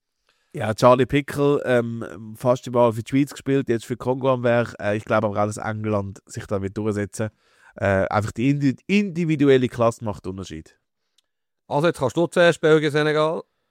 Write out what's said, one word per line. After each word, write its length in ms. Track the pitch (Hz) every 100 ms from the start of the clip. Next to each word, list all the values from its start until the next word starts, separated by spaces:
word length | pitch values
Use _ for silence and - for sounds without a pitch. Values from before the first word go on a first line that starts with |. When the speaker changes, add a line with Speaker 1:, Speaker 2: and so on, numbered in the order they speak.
| _ _ _ _ _
Speaker 1:
Ja, 200 | 147 110
Charlie 320 | - 123 127 123
Pickel, 560 | 143 143 143 143 143
ähm, 720 | 120 120 117 117 107 95 110 110
fast 320 | 127 131 131
überall 240 | 120 120
für 120 | 113
die 60 | -
Schweiz 220 | 135 143
gespielt, 380 | - - 139 135
jetzt 160 | 113 -
für 100 | 120
Kongo 380 | 123 135 131
am 100 | 127
Werk. 320 | 120 120 113 -
Äh, 160 | 104 107
ich 80 | -
glaube 220 | 110 107
aber 140 | 101
auch, 40 | 104
dass 120 | 107
England 640 | 110 107 107 101 98 - _
sich 200 | 117 -
da 160 | 101
wird 160 | 95 107
durchsetzen. 520 | 107 101 101 - 107 _ _ _ _ -
Äh, 300 | 101 95 -
einfach 240 | 104 110
die 160 | - 135
indi-, 260 | 143 139 120 -
individuelle 840 | 202 202 160 160 147 143 131 127
Klasse 340 | 123 117 -
macht 220 | 110 98 95
den 60 |
Unterschied. 460 | 95 90 80 - _ _ _ _ _ _ _ _ _ -
Speaker 2:
Also 200 | 143 170
jetzt 120 | -
kannst 180 | 127 165
du 100 | 170
zuerst 320 | 180 170 160
Belgien, 320 | 160 156 151
Senegal. 520 | 147 151 151 156 180 - _ _